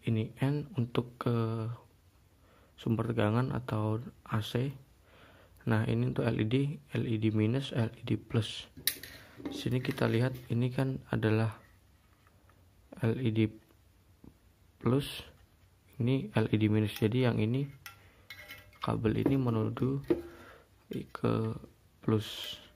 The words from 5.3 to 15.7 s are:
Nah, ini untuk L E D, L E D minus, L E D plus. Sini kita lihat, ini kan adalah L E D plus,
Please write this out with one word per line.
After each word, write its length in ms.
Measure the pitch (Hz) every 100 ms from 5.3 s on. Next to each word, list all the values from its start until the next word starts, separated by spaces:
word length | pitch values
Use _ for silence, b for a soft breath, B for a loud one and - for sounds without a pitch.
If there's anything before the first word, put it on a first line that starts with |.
| B B B -
Nah, 160 | 110 120
ini 240 | 117 123
untuk 80 | 131
L 160 | 127 120
E 80 | 110
D, 320 | 127 143 151 -
L 160 | 113 127
E 80 | 113
D 160 | 110
minus, 400 | 107 107 127 135
L 160 | - 113
E 120 | - 120
D 80 |
plus. 560 | 110 - 117 110 - - - - - B B B B -
Sini 320 | - 120 127
kita 240 | 127 139 120
lihat, 240 | 113 127 127 -
ini 160 | 117 127
kan 320 | 127 135 131 -
adalah 480 | 110 110 110 110 - - - _ _ _ _ _ _ _ - - _ - -
L 160 | 120 117
E 160 | 127
D 160 | 110 110 110 _ - _ _ _ _ - - _ _ _ _
plus, 480 | - 131 139 - - - - _ _